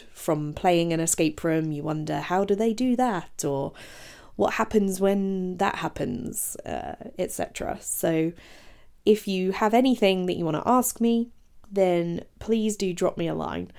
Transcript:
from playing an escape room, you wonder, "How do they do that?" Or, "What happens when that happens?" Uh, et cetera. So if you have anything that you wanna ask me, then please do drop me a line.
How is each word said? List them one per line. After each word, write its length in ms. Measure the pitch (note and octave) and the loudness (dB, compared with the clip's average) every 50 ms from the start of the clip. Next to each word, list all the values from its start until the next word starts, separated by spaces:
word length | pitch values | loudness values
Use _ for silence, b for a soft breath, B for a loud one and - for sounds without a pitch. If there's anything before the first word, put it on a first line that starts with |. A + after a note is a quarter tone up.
| - - | -12 -16
from 400 | - - - - D#3 D3+ D3+ D3 | -16 -6 -2 -2 0 0 -2 -4
playing 400 | D3+ - - F#3 F3 E3+ E3+ E3+ | -6 0 2 4 4 4 4 2
an 80 | E3 D#3+ | 0 0
escape 420 | E3 E3 - - E3 D#3 D#3 - | 0 0 2 2 2 0 0 0
room, 300 | - E3 D#3+ D#3+ D#3+ D#3 | 0 0 0 0 0 -2
you 100 | D3+ C#3+ | -4 -4
wonder, 380 | D3 D#3 D3+ D#3 D3+ D#3 D3+ D3+ | -4 -4 -4 -4 -4 -4 -4 -4
"How 240 | D3 - F3+ F#3+ G3 | -2 0 0 0 2
do 100 | G3 G3+ | 2 2
they 200 | G3 A3 A#3 A3 | 2 2 0 0
do 220 | G#3+ B3+ B3+ B3 | 0 0 0 2
that?" 480 | A#3+ B3+ B3 G#3 E3+ - - - - - | 2 2 0 0 -2 -6 -8 -8 -6 -4
Or, 280 | C#3+ C#3 C#3 C#3+ D3+ B B B B B B B B B B B B B | -2 -2 -2 -4 -6 B B B B B B B B B B B B B
"What 180 | - G3+ - - | 0 0 0 0
happens 460 | - A3 - - G#3+ G3 G3 F#3+ F#3+ | -2 -2 2 2 2 2 2 2 2
when 560 | G3 G3 G3+ G3+ G3 G3 G3 F#3+ F#3 F3+ F3+ | 2 2 2 2 0 0 -2 -2 -2 -4 -2
that 200 | F3 G3 G3+ - | -2 -2 -2 -2
happens?" 800 | - - - - - - - - - - - - - - - - - - | -4 -6 -6 -6 -6 -6 -4 -4 -6 -8 -8 -6 -6 -6 -6 -8 -10 -10
Uh, 300 | - D2+ - - C#2+ - - - - - - | -8 -8 -6 -8 -8 -10 -12 -14 -12 -6 -6
et 140 | F3+ - | -6 -4
cetera. 460 | - - - - - - - - - - | -4 -6 -6 -6 -6 -8 -6 -6 -6 -8
So 520 | - - - - - E3+ E3 D#3+ D#3+ E3 E3+ B B B B B B B B B B B - - _ | -8 -8 -4 -2 0 0 2 2 0 0 -2 B B B B B B B B B B B -20 2 _
if 200 | G#3 G#3+ G#3 - | 4 4 4 2
you 260 | G3+ F#3+ F#3 F#3 F#3 | -2 -2 0 0 -2
have 200 | F#3+ - A3 G#3+ | 0 0 2 4
anything 540 | A3 A#3+ C4 C4+ B3 - G#3+ F#3+ F#3+ F#3 F3+ | 4 4 6 4 4 4 4 4 4 2 0
that 100 | F3+ - | -2 -2
you 80 | - E3+ | -2 0
wanna 180 | D#3+ D3+ D3+ - | 0 0 0 2
ask 340 | - B3 B3+ B3 - - - | 2 4 4 2 0 -2 0
me, 300 | A3+ A#3 A#3 A#3 A#3 A#3+ - - - _ - - - - | 2 2 2 2 0 -2 -8 -16 -20 _ -20 -20 -18 -4
then 540 | G3 G3 F#3+ F3+ F3 E3+ E3+ F3 E3+ - - - _ - | 0 2 4 4 4 2 2 0 -4 -6 -8 -12 _ -10
please 380 | - - A3+ A3+ G#3+ A3 G#3 | -2 0 0 2 2 0 0
do 160 | - G3+ F#3 | 0 -2 -2
drop 240 | E3+ F3 F#3 F3 - | 0 0 0 0 0
me 100 | - E3+ | 0 -2
a 80 | E3 D#3 | -2 -2
line. 360 | D#3 - - - - - F3 b | -4 -4 -6 -6 -6 -8 -10 b